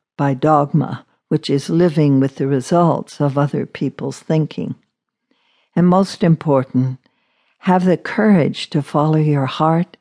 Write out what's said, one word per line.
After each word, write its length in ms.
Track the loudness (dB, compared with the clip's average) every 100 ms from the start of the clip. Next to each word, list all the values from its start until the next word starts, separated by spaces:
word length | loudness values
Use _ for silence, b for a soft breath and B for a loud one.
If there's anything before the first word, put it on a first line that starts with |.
| _ -4
by 180 | -2
dogma, 720 | 0 2 2 2 -2 -2 -8 -14 _ _
which 200 | -4 -2
is 220 | -4 -2
living 480 | 0 2 2 2 2
with 160 | 0
the 140 | -2 -4
results 720 | -2 0 2 2 0 -4 -4
of 180 | -2 0
other 280 | -2 -2 -8
people's 520 | -6 -8 -6 -10 -10
thinking. 560 | -4 -2 -2 -6 -10 -12 _ _ _ _ _ _ _ _ _ 0
And 100 | 2
most 380 | 2 0 0
important, 760 | 0 0 2 0 0 -2 -4 -6 _ _ _ _ _ _
have 240 | 0 0
the 120 | 2 0
courage 760 | -2 -2 2 4 2 -2 -6
to 120 | -6
follow 360 | -2 -2 0 2
your 280 | 0 0 -2
heart 500 | -2 0 0 -2 -8